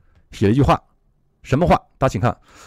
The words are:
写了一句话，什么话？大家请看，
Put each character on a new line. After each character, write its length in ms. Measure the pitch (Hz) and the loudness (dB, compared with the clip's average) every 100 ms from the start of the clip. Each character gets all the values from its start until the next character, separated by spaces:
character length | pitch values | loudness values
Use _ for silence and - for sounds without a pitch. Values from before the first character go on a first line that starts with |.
| _ _ _ | _ _ _
写 160 | - 101 | -2 0
了 40 | |
一 40 | 123 | 2
句 60 | |
话， 200 | 135 160 - _ _ _ _ _ | 2 0 -4 _ _ _ _ _
什 140 | - 139 | -4 -2
么 80 | 170 | 2
话？ 140 | 185 - _ | 0 -2 _
大 100 | 135 | -4
家 40 | |
请 80 | 101 | -2
看， 160 | 113 - _ - | -4 -4 _ -20